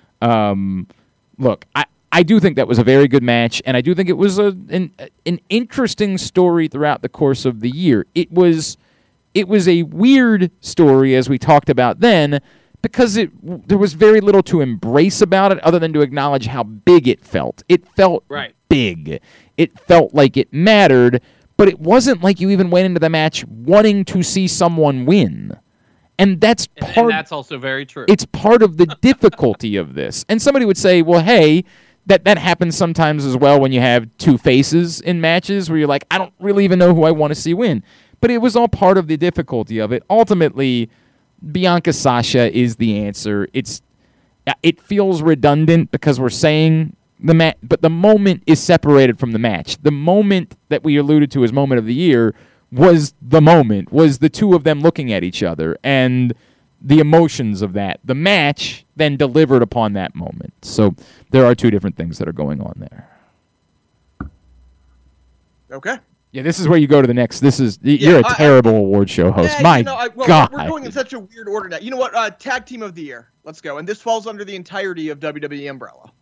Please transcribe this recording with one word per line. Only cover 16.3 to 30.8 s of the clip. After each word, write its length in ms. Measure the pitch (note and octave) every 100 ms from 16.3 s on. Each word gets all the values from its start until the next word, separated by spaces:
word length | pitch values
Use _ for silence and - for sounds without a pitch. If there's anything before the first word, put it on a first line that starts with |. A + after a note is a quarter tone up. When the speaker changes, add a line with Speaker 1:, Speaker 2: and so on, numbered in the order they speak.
| C3+ A2+
Speaker 1:
how 180 | C3
big 440 | G#2+ G#2+ - F3 B2
it 160 | - _
felt. 380 | F2 B1+ - -
It 180 | F3 _ -
felt 280 | F#3+ D#3+ -
Speaker 2:
Right. 240 | C#3+ A#2+ _ -
Speaker 1:
big. 500 | D3 D#3+ E2 D#2 C#2+ - _ _ -
It 200 | E3 _
felt 340 | - E3+ -
like 240 | C3 C3+ C3+
it 160 | -
mattered, 680 | C#3+ G3 G#3 F3 B2+ B2 A#2+ - _ _ -
but 100 | G3
it 120 | -
wasn't 420 | D#3 B3 A#3+ F#3+
like 180 | F#3 F3+
you 120 | F#3+
even 180 | G3 F3+
went 160 | F3+ F#3+
into 140 | E3+
the 100 | D#3+
match 340 | D#3+ D#3 - A2+
wanting 580 | A2 B2 G3+ G#3+ G3+ F3+
to 160 | F#3
see 240 | E3 F#3+ F#3
someone 580 | - E3+ E3 D3 C3 B2+
win. 520 | G3+ G#2+ A#1 G1+ G1+ _ _ _ _ _ -
And 200 | G3 F3+
that's 260 | A3 A#3 - -
Speaker 2:
And, 80 | C#3+
and 100 | A3
Speaker 1:
part 140 | A#3
Speaker 2:
that's 220 | D#3+ D#3
also 260 | D3+ B2 C3+
very 280 | C3 C3+ C3+
true. 200 | C#3+ B2
Speaker 1:
It's 180 | G#3 -
part 360 | - G#3 A#3+
of 140 | G#3 D#3+
the 80 | E3+
<laughs> 160 | -
difficulty 760 | F#3 E3+ G#3 - B2 G2+ A2 G2+
of 180 | D2+ C#2
this. 300 | C2+ - -
And 120 | A3
somebody 240 | C#4+ C#4 A3+
would 120 |
say, 240 | F#3